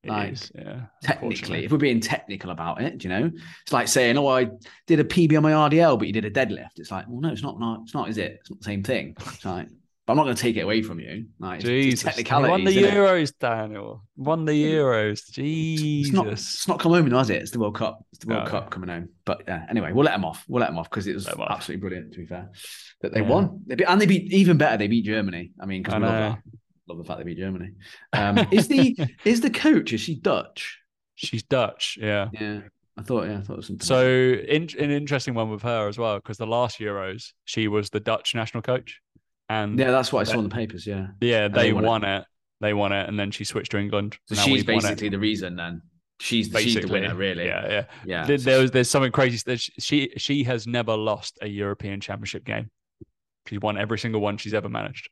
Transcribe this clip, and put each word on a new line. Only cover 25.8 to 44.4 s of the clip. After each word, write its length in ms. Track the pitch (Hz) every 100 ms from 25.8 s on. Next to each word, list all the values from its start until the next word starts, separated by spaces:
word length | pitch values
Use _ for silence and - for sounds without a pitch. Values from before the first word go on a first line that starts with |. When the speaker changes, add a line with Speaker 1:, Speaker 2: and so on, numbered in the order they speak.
Speaker 2:
'cause 120 | 95 110
Speaker 1:
I 20 |
Speaker 2:
we 60 | 113
love 80 |
Speaker 1:
know. 60 | 110 107
Speaker 2:
that. 100 | 110 - - _ _ _
Love 100 | 85
the 40 |
fact 140 | 82 85
they 80 | 85
beat 120 | 85
Germany. 340 | 95 92 92 101 - - -
Um, 340 | - 101 143 208
is 200 | 202 -
the, 260 | 277 262 226
Speaker 1:
<laughs> 300 | 139 - 208
Speaker 2:
is 160 | 233
the 80 | 254
coach, 420 | - 311 165 -
is 80 | 113
she 160 | - 156
Dutch? 640 | - 113 - - - - _ _ _ -
Speaker 1:
She's 280 | - 117
Dutch, 540 | - 131 110 - - -
yeah. 280 | 107 104 101
Speaker 2:
Yeah, 300 | 110 104 104 98 _ _ -
I 60 |
thought, 240 | 104 120 90
yeah, 120 | 101
I 20 |
thought 140 | 101 -
it 20 |
was 100 | 98
something. 180 | 101 -
Speaker 1:
So, 220 | 131 127
in-, 600 | 127 127 120 - 151 165 -
an 120 | 147
interesting 420 | 143 143 139 -
one 180 | 117 110
with 120 | 107
her 260 | 117 117 104
as 80 | 104
well, 200 | 113 101
'cause 160 | - 104
the 100 | 110
last 320 | 117 123 -
Euros, 540 | 107 98 95 101 - _
she 240 | - - 107
was 220 | 104 101
the 100 | 107
Dutch 340 | 107 110 - 120
national 280 | 113 120
coach. 380 | 110 127 - - _ _ _ _ _
And 280 | 110 104 113
Speaker 2:
Yeah, 120 | 131
that's 200 | 127 123
what 80 | 127
I 20 |
saw 100 | 110
Speaker 1:
they 40 | 120
Speaker 2:
in 40 | 104
the 60 | 113
papers, 300 | 107 92 104
yeah. 200 | 98 95 98
Speaker 1:
Yeah, 240 | 120 113 104
Speaker 2:
And 80 | 104
Speaker 1:
they 80 |
Speaker 2:
they 100 | 117
won 100 | 110
it. 40 | 110
Speaker 1:
won 160 | 113 101
it. 200 | 98 - _ _ _
They 120 | 107
won 180 | 104 101
it, 140 | 98 95
and 100 | 104
then 120 | 101
she 120 | -
switched 280 | 104 110 -
to 60 | 101
England. 400 | 101 101 101 - _
Speaker 2:
So 80 |
Speaker 1:
Now 60 | 104